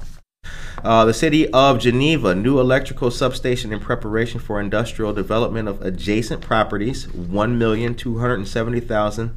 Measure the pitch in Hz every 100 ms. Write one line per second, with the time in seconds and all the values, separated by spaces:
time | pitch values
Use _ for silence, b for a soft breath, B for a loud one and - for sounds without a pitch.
0 | - - - _ B B B B 110 113
1 | 113 113 156 151 151 131 139 120 123 123
2 | 147 151 104 92 117 139 127 131 139 -
3 | 123 123 131 127 131 123 107 107 110 120
4 | - 110 117 117 - 104 101 107 117 -
5 | 107 104 92 107 104 113 107 98 95 87
6 | 98 110 113 156 - 110 107 104 113 131
7 | - 90 87 101 110 120 113 110 120 117
8 | 123 113 123 113 101 117 113 120 117 107
9 | 104 104 113